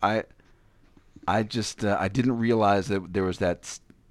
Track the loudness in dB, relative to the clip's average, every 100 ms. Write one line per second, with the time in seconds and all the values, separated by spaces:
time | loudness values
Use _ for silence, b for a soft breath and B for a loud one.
0 | 0 0 -4 -12 _ _ _ _ _ -20
1 | _ -10 -2 0 0 -4 -6 -4 -2 0
2 | 0 0 0 0 2 4 4 4 2 -2
3 | -2 -2 -2 0 -2 -2 -8 -16 -18 -20
4 | _